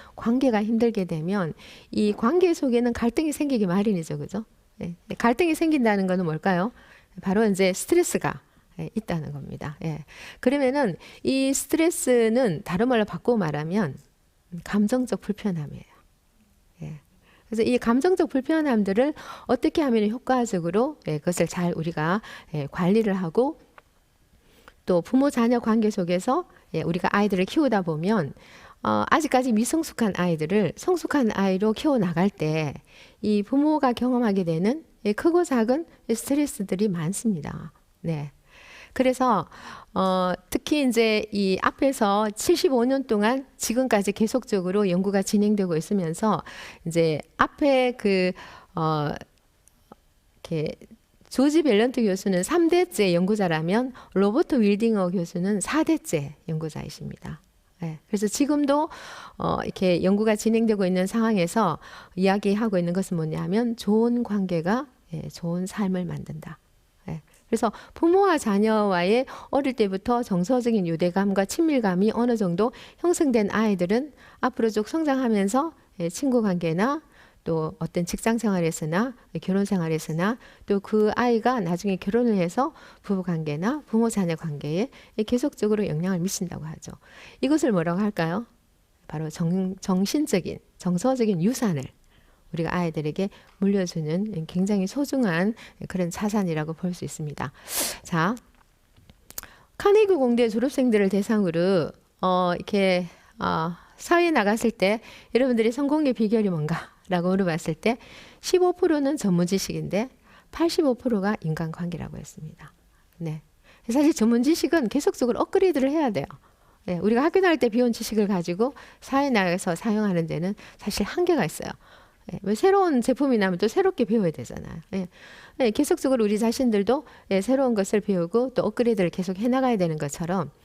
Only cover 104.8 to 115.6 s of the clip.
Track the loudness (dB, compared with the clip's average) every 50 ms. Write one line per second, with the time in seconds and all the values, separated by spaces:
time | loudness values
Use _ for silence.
104.8 | 2 2 2 0 -4 -14 -20 -20 -20 _ 0 2 2 4 2 2 2 0 0 0
105.8 | -2 0 0 2 2 0 0 0 0 0 2 2 0 0 -2 -2 -2 -2 -4 -6
106.8 | -6 -14 _ _ _ -4 -2 0 0 0 0 2 0 0 -2 -2 -4 -6 -6 -2
107.8 | -2 -2 -2 -2 -8 -20 -20 -20 -20 -20 -20 _ -2 0 2 4 4 2 2 2
108.8 | 0 0 2 2 0 0 -2 0 0 0 2 2 2 0 0 -4 -4 -6 -8 -8
109.8 | -6 -4 -2 -4 -4 -4 -10 _ _ _ -20 -20 _ _ -4 -2 -2 0 0 0
110.8 | 0 0 0 0 -2 -2 0 0 0 -2 -2 -2 -4 -4 -4 -4 -4 -8 -6 -6
111.8 | -6 -6 -6 -8 -10 -10 -12 -14 -14 -16 -16 -16 -16 -16 -18 -20 -20 -20 _ _
112.8 | _ _ _ _ _ _ _ -10 -8 -8 -8 -8 -12 _ _ _ _ -20 -20 _
113.8 | _ 0 2 4 4 4 4 4 2 4 4 4 4 2 2 2 0 0 2 0
114.8 | 0 0 -2 0 0 0 0 0 -2 -2 0 0 -2 0 2 2